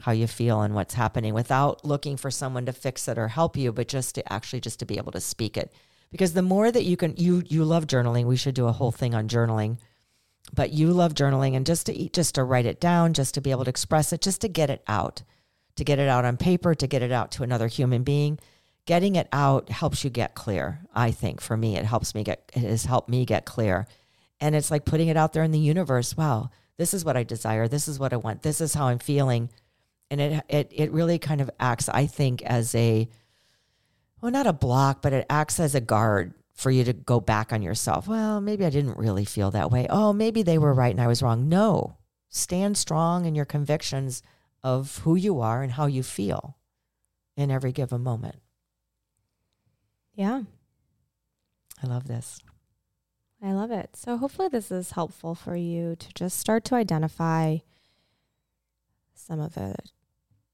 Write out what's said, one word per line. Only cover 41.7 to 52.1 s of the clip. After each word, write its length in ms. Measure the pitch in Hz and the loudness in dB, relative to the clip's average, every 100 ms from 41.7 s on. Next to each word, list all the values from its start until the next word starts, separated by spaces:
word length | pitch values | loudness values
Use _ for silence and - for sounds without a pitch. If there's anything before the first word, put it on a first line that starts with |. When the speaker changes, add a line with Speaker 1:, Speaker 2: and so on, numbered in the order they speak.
| 180 - - _ _ _ | 2 -2 -8 _ _ _
Speaker 1:
stand 480 | - - 180 202 202 | -6 -4 0 0 0
strong 480 | - 156 165 175 | 0 0 2 0
in 100 | 170 | 0
your 120 | 151 143 | 0 -2
convictions 760 | 147 143 151 - 135 135 123 - _ _ _ | -2 -2 -2 -2 -6 -6 -8 -14 _ _ _
of 360 | 131 127 135 - | -2 -2 -2 -4
who 160 | 156 | 0
you 260 | 175 202 156 | 2 2 0
are 220 | 110 117 | 0 0
and 100 | 135 | -2
how 140 | 123 147 | -2 0
you 160 | 131 | 0
feel 560 | 127 - 196 - - - _ _ _ _ _ _ _ | -4 -4 -4 -4 -6 -16 _ _ _ _ _ _ _
in 160 | - 143 | -4 -2
every 220 | 131 131 | 0 -2
given 300 | 131 127 123 | -4 -4 -4
moment. 340 | 123 113 - - _ _ _ _ _ _ _ _ _ _ _ _ _ _ _ _ _ 208 | -4 -4 -6 -12 _ _ _ _ _ _ _ _ _ _ _ _ _ _ _ _ _ -4
Speaker 2:
Yeah. 260 | 196 262 208 _ _ _ _ _ _ _ _ _ _ _ _ - | -2 -2 -6 _ _ _ _ _ _ _ _ _ _ _ _ -10
Speaker 1:
I 40 | 127 | -6
love 180 | 123 | -6
this. 320 | 131 | -6